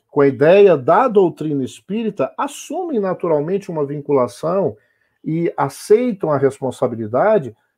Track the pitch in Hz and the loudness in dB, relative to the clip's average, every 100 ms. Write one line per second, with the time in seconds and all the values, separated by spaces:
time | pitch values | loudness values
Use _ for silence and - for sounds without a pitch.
0 | _ 147 139 120 151 196 202 151 123 185 | _ 2 2 4 4 6 6 6 2 2
1 | 262 208 175 - 156 143 123 - - 214 | 4 2 2 0 -4 -4 -4 -8 -8 -6
2 | 220 208 131 - 277 - - 311 359 240 | -4 -4 -6 -4 -8 -8 -10 -8 -6 -4
3 | 196 180 175 151 151 196 196 160 139 151 | -4 -4 -2 -2 -2 -6 -6 -6 -6 -6
4 | 143 139 120 - 160 190 147 107 _ _ | -2 0 0 -4 -4 -2 -4 -6 _ _
5 | _ _ - 160 170 - 143 - - 220 | _ _ -6 -4 -4 -4 -6 -6 2 2
6 | 247 196 156 139 135 - 131 - 156 113 | 2 -4 -4 0 0 -2 -8 -4 -4 -4
7 | 107 123 196 214 127 - _ | -4 -2 2 0 -2 -12 _